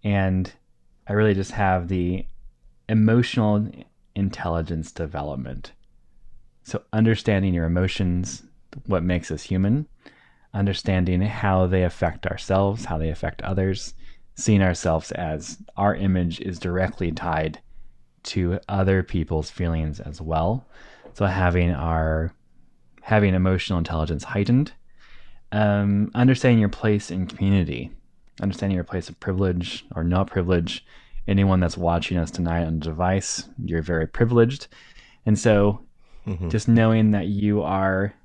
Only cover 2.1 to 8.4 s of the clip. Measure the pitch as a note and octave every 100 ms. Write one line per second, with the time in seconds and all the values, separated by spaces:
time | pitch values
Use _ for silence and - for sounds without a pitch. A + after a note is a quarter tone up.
2.1 | F#2 - - - _ - _ - A2 G#2+
3.1 | A#2 B2 - G#2+ G#2 G#2+ - - _ _
4.1 | - G2 - - E2+ E2 E2 D#2 - E2
5.1 | D2 D2 C#2 B1+ C2 - - _ _ _
6.1 | - - - - _ - - _ A2 A2+
7.1 | A2 - G2+ G2 F2 E2 F2 F#2 - F#2
8.1 | F2+ F2+ -